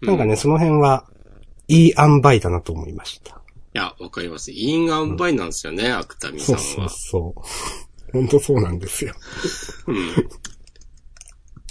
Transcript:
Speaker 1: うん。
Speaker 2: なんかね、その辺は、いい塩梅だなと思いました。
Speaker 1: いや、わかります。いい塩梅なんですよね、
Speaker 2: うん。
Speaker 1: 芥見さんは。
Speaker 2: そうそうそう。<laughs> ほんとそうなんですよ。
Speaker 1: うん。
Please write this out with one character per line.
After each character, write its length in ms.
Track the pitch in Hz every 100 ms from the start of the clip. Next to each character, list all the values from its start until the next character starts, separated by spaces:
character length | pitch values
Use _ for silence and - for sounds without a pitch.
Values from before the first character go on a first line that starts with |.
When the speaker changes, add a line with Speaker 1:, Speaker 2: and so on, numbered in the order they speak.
Speaker 1:
う 40 | 117
ん。 20 |
Speaker 2:
な 60 | 185
ん 20 |
か 80 | 110
ね、 100 | 107
そ 140 | 143
の 80 | 156
辺 200 | 160 151
は、 280 | 143 131 - - - - - - -
い 220 | 165 165
い 40 | -
塩 180 | 151 143
梅 240 | 139 117
だ 100 | 92
な 120 | 87
と 120 | -
思 140 | 82 80
い 60 |
ま 120 | 80 -
し 160 | -
た。 140 | - - - - - -
Speaker 1:
い 20 |
や、 160 | 92 -
わ 100 | 90
か 120 | -
り 80 | 87
ま 100 | 78
す。 120 | -
い 40 | -
い 180 | 120
塩 280 | 160 165 156
梅 320 | 156 - 175
な 100 | 135
ん 40 | 87
で 40 |
す 160 | - 76
よ 60 |
ね、 100 | 85
Speaker 2:
う 60 | 117
ん。 80 | 113
Speaker 1:
芥 340 | - - 71
見 80 | 76
さ 140 | -
ん 20 | 113
は。 60 |
Speaker 2:
そ 120 | -
う 40 | -
そ 80 | 92
う 40 |
そ 460 | - - 95 85 -
う。 40 | - - - -
<laughs> 320 | - - -
ほ 80 | 127
ん 60 | 127
と 120 | 143
そ 160 | - 135
う 60 |
な 100 | 92
ん 80 | 87
で 80 | 92
す 180 | - -
よ。 80 | - - - - - - - -
Speaker 1:
う 60 |
ん。 40 | 110 87 85 - - - - - - - - - - - - - - -